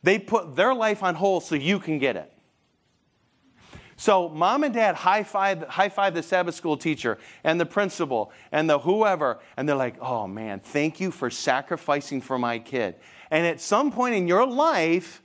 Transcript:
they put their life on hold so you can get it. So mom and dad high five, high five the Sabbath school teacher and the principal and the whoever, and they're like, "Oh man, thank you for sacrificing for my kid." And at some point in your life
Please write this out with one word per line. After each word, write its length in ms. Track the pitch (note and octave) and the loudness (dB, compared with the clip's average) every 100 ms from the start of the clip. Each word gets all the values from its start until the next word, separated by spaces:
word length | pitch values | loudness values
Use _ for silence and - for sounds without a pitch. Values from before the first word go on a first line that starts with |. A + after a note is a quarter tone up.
they 160 | D#3+ G#3+ | 4 2
put 380 | G#3+ A3 E3+ C3+ | 2 -2 -2 0
their 180 | G#3+ | 2
life 300 | B3+ A3 G#3 | 2 0 0
on 100 | F#3+ | -2
hold 300 | D#3+ G3 F#3 | 0 0 0
so 100 | - | -2
you 240 | D#3 C#3+ G3+ | -2 0 -2
can 220 | - D3+ | -2 -2
get 160 | C3 G2 | 0 -2
it. 160 | D2+ _ _ _ _ _ _ _ _ _ _ _ _ _ - - - - | -10 _ _ _ _ _ _ _ _ _ _ _ _ _ -20 -20 -20 -2
So 300 | - G3 F3 | 4 4 2
mom 340 | D#3 F3 C4 | 0 2 2
and 120 | D4 | 0
dad 200 | A#3 G#3+ | 2 2
high 280 | D#3+ F3+ G#3 | 2 2 2
five, 440 | G3+ G3+ G3 F#3 D#3 | 0 0 0 0 -6
high 200 | - G3+ | 0 0
five 260 | G3+ G3 | 2 0
the 80 | E3+ | 0
Sabbath 320 | D3+ F#3 F3 | 0 0 0
school 220 | E3 E3 C#3+ | -4 -4 -2
teacher 400 | D#3+ D3 A#2+ G#2+ - - | -2 -2 -2 -4 -8 -4
and 140 | - E3 | 0 0
the 60 | |
principal 680 | E3+ - G3 - D#3 A#2+ G2+ - - | 0 0 -2 -2 -4 -4 -6 -12 -4
and 160 | D3+ D#3+ | -2 2
the 100 | D3 | 2
whoever, 600 | D3 G#3 A3 F3+ C#3+ A2+ - - | 2 2 2 2 -2 -4 -10 -6
and 100 | C#3+ | -2
they're 80 | |
like, 220 | C#3+ B2 A2 | 0 0 -4
"Oh 240 | A#2+ A#2+ G2+ | -6 -6 -6
man, 340 | G2+ A2 G2 | -8 -10 -10
thank 400 | - D3 D3+ D#3 | -4 -2 -2 -2
you 100 | F#3 | -6
for 200 | - B2+ | -4 -6
sacrificing 920 | - - C3 C#3 E3+ - D3 C#3 C3+ | -4 0 0 -2 -8 -2 -2 -2 -8
for 180 | B2+ C3 | -4 -4
my 200 | A#2+ A#2 | -2 -4
kid." 380 | A2+ C3 G#2 E2+ - - - | -6 -4 -4 -6 -20 -20 -4
And 160 | D#3 E3+ | 0 0
at 120 | D3+ | -2
some 320 | - G#3 C#4+ | 0 0 0
point 240 | A3+ B3 | 0 0
in 140 | A3 F3 | 0 2
your 160 | F3+ B3+ | 2 2
life 760 | B3 D#4+ B3+ D#3+ F3 F3+ - | 2 2 2 2 0 -2 -20